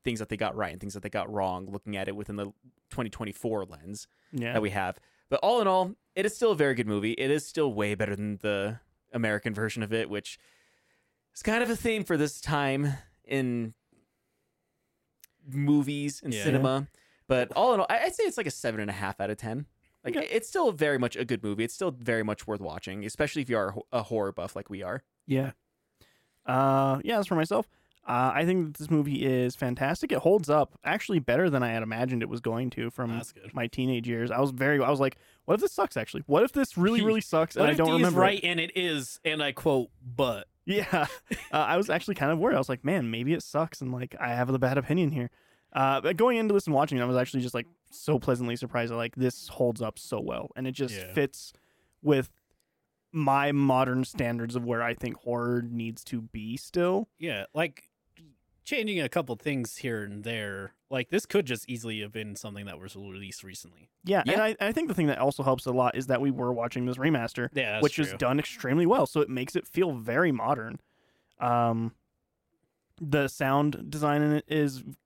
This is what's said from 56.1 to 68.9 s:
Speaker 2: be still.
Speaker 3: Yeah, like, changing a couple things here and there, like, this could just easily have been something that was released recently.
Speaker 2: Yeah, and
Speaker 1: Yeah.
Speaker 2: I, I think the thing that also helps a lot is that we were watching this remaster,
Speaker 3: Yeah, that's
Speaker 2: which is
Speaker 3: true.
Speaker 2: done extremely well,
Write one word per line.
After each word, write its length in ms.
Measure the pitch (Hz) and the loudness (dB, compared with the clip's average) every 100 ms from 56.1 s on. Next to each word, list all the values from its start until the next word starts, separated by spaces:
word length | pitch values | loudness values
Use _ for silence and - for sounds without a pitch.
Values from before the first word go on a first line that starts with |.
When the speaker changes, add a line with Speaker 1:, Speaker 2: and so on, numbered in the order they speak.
| 123 | -8
Speaker 2:
be 360 | 113 113 107 123 | -8 -10 -8 -10
still. 500 | - 175 175 196 226 _ | -4 0 0 0 -4 _
Speaker 3:
Yeah, 260 | 165 104 98 | -8 -8 -6
like, 360 | 147 165 - _ _ _ - 160 _ _ _ - | -4 -4 -6 _ _ _ -20 -20 _ _ _ -6
changing 340 | 285 214 190 | -2 0 0
a 80 | 135 | 0
couple 280 | 175 131 113 | 0 -2 -4
things 420 | 151 135 113 - | -2 -2 -4 -6
here 260 | 127 113 | -6 -4
and 200 | 101 104 | -6 -8
there, 500 | 110 113 104 98 95 _ _ | -6 -6 -6 -8 -12 _ _
like, 200 | 135 123 | -6 -2
this 160 | 190 - | -2 0
could 200 | 208 139 | -2 0
just 240 | 117 - | -6 -6
easily 300 | 120 117 110 | -8 -6 -6
have 100 | 104 | -6
been 240 | 110 107 101 | -8 -10 -10
something 300 | 110 101 101 | -12 -12 -12
that 140 | 80 | -12
was 160 | 92 98 | -14 -14
released 480 | 101 95 98 - | -14 -12 -14 -14
recently. 460 | 95 90 85 85 82 _ | -16 -18 -18 -20 _ _
Speaker 2:
Yeah, 180 | 175 196 | 0 0
and 100 | 123 | 2
Speaker 1:
Yeah. 120 | 196 | 2
Speaker 2:
I, 120 | 214 220 | 2 0
I 120 | 202 | -2
think 140 | 311 320 | 0 -2
the 40 | |
thing 140 | 190 151 | 2 2
that 120 | - | 4
also 240 | 135 139 | 0 2
helps 220 | 135 127 135 | 0 0 0
a 60 | |
lot 240 | 127 123 - | 2 2 0
is 120 | 131 | 0
that 120 | 123 | 0
we 120 | 139 | 0
were 200 | 123 123 | 0 -2
watching 340 | 120 120 131 123 | -2 -2 -2 -4
this 120 | 127 | 0
remaster, 520 | 143 143 117 - 123 | 2 2 0 -4 -4
Speaker 3:
Yeah, 200 | 143 117 | -2 -2
that's 100 | 107 | 2
Speaker 2:
which 160 | 147 - | 2 2
is 100 | 143 | -2
Speaker 3:
true. 80 | 95 | 0
Speaker 2:
done 220 | 123 139 | 2 2
extremely 460 | - - 127 147 | -2 -6 0 4
well, 200 | 175 | 6